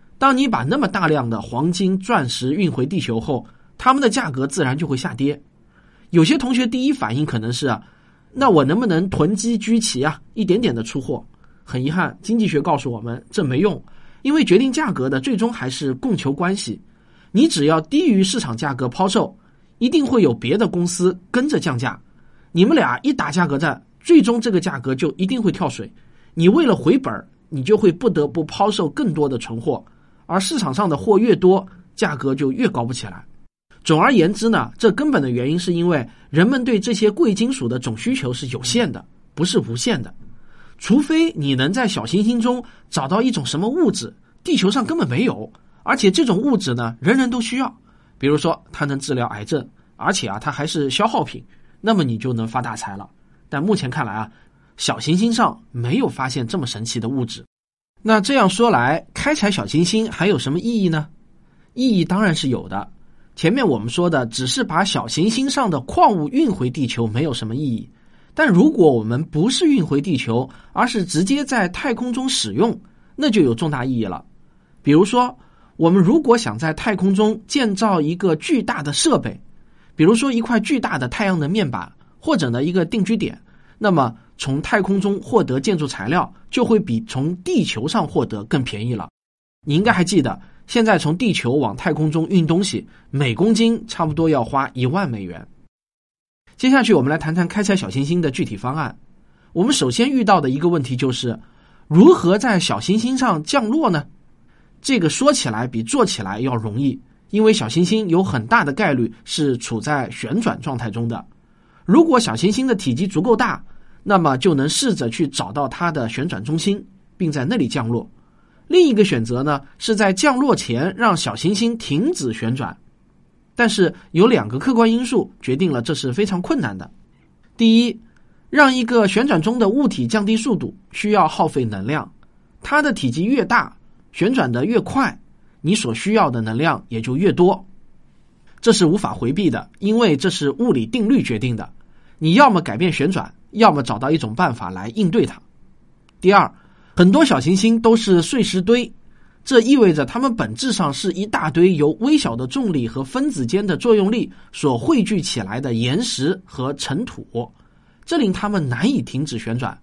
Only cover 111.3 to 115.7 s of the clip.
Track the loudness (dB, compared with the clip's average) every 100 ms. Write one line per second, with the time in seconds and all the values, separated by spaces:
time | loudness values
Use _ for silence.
111.3 | _ _ _ _ _ 4 4 6 4 2
112.3 | 0 0 0 0 -2 -2 -2 -2 0 2
113.3 | 2 0 -4 -10 -20 -20 -12 0 2 2
114.3 | 2 2 2 0 0 -2 -2 -4 -2 -4
115.3 | -4 -6 -4 -6